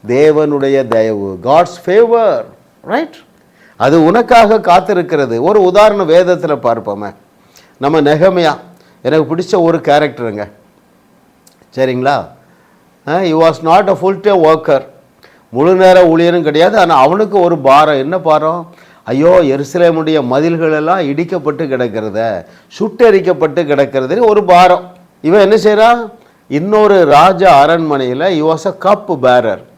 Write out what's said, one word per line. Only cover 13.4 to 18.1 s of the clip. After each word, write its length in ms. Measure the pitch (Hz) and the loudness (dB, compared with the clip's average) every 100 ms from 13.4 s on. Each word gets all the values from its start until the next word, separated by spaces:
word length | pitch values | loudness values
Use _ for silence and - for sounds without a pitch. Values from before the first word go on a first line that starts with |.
| 165 156 | 0 0
not 240 | 160 180 196 | 0 2 2
a 80 | 135 | -2
full 180 | 185 196 | -2 -2
time 240 | 208 196 | 0 2
worker. 420 | 156 156 165 135 - _ _ _ _ _ _ | 2 2 0 -2 -4 _ _ _ _ _ _
முழு 260 | 117 160 | -2 0
நேர 300 | 185 190 185 | 4 4 6
ஊழியரும் 380 | 175 160 170 175 | 4 2 0 0
கிடையாது. 360 | 151 147 180 214 | -2 0 0 2
ஆனா 180 | 170 165 | 2 2
அவனுக்கு 440 | 151 190 214 208 | 2 0 -2 0
ஒரு 180 | 175 165 | 0 0
பாரம். 380 | 135 139 156 139 | 2 4 4 0
என்ன 220 | 139 | -4